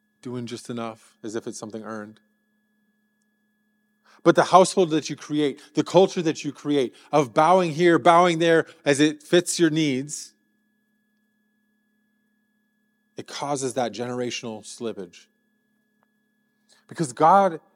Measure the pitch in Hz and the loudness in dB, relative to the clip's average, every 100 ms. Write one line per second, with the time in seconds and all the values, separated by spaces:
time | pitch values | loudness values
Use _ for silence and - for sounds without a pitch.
0 | _ _ 127 123 117 120 - 120 117 110 | _ _ -12 -10 -10 -12 -12 -10 -10 -12
1 | _ _ 113 110 117 101 110 110 107 110 | _ _ -10 -10 -10 -12 -14 -14 -12 -14
2 | 107 107 _ _ _ _ _ _ _ _ | -14 -20 _ _ _ _ _ _ _ _
3 | _ _ _ _ _ _ _ _ _ _ | _ _ _ _ _ _ _ _ _ _
4 | _ _ - - 151 180 180 - 170 156 | _ _ 2 2 6 6 6 2 0 -2
5 | - 143 - 151 147 - - - - 170 | -6 -12 -6 -2 -2 -4 -10 -6 0 2
6 | 185 190 160 131 147 - 147 143 120 - | 2 0 -4 -4 -8 -8 -4 -2 -2 -6
7 | _ 147 127 107 156 185 175 147 175 160 | _ 0 0 2 4 4 2 0 2 4
8 | 170 170 180 160 170 165 - - 143 139 | 6 6 4 2 2 2 0 -4 -2 2
9 | 151 151 - 175 175 - 165 156 151 131 | 2 0 0 0 0 0 0 0 -2 -4
10 | 147 - - _ _ _ _ _ _ _ | -8 -14 -16 _ _ _ _ _ _ _
11 | _ _ _ _ _ _ _ _ _ _ | _ _ _ _ _ _ _ _ _ _
12 | _ _ _ _ _ _ _ _ _ _ | _ _ _ _ _ _ _ _ _ _
13 | _ - - - 143 143 135 117 117 101 | _ -20 -16 -10 -6 -4 -4 -4 -6 -6
14 | 123 123 123 113 120 110 104 - 117 101 | -8 -6 -6 -8 -10 -14 -16 -12 -10 -10
15 | 90 - _ _ _ _ _ _ _ _ | -14 -18 _ _ _ _ _ _ _ _
16 | _ _ _ _ _ _ _ _ - - | _ _ _ _ _ _ _ _ -14 -8
17 | 147 117 160 196 190 160 _ | -6 0 4 4 4 -2 _